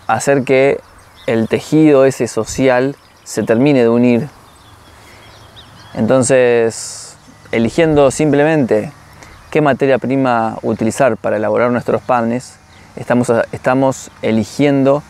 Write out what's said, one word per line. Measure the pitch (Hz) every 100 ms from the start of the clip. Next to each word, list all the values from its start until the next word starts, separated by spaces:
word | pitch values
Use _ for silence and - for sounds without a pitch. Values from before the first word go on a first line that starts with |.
| -
hacer | 110 - 139
que | 123 131 139 - - - - - -
el | 113 110
tejido | 110 - 151 156 139 135
ese | 131 117
social | - 107 - 131 123 135 139 _ _
se | - -
termine | 104 113 139 139
de | 117
unir. | 117 123 117 139 - - - - - - - - - - - - - - - -
Entonces, | - 113 131 123 131 123 120 113 - - - - - - - -
eligiendo | 117 113 - 160 147 139
simplemente | - 156 143 147 160 123 107 104 - - - - - -
qué | 160
materia | 151 123 139 127
prima | 120 135 131 117 113 107
utilizar | 120 110 113 - 135 110
para | - 107
elaborar | 107 110 120
nuestros | 120 107 113
panes, | - 127 113 123 - - - - - -
estamos | - 123 123
a-, | 117 -
estamos | - - 131 135 135 - -
eligiendo | 120 113 104 - 143 139 135 143 -